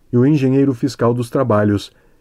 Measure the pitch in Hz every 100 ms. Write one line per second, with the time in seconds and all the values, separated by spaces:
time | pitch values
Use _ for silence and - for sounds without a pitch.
0 | - 120 131 151 131 135 139 120 143 -
1 | 117 120 120 143 131 104 104 101 - _
2 | _ _